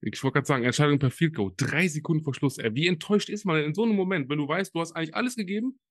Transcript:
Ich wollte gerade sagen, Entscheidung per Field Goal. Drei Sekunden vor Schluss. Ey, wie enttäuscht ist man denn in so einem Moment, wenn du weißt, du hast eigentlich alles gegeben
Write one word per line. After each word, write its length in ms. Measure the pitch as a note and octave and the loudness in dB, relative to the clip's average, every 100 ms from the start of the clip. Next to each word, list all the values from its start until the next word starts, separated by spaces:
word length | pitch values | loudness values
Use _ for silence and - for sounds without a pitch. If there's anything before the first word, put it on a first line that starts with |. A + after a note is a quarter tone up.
Ich 200 | A2 - | -8 -4
wollte 120 | C3+ | 0
gerade 120 | C#3 C3+ | 0 2
sagen, 180 | C3+ | 2
Entscheidung 340 | A#2+ A#2 D3 D3 | 2 4 4 4
per 120 | C#3 | 2
Field 240 | - D#3+ | 2 0
Goal. 180 | D#3 G2 - | 0 -4 -2
Drei 320 | A#2 C#3+ F#3 | -2 0 0
Sekunden 360 | D3+ D#3 D#3 | 0 -2 0
vor 100 | D#3 | -2
Schluss. 240 | C3 C#3 - | 0 0 0
Ey, 160 | A2+ | -2
wie 120 | A#2 E3+ | 0 0
enttäuscht 440 | E3+ - G#3 - | 0 0 0 0
ist 140 | G#3 G3 | -4 0
man 100 | D#3 | 0
denn 100 | D3+ | 0
in 80 | |
so 100 | D#3 | 0
einem 120 | A#3 G3+ | 2 2
Moment, 320 | F#3 F#3+ B2+ | 2 0 -2
wenn 100 | D3+ | -2
du 80 | C#3+ | 0
weißt, 280 | E3 F#3+ | -2 -2
du 60 | E3 | -2
hast 120 | E3 | -4
eigentlich 220 | E3 D#3+ | -4 -4
alles 220 | - B3 A#3+ | -2 -2 -2
gegeben 420 | F#3 G3+ B3+ - _ | -4 -2 -4 -6 _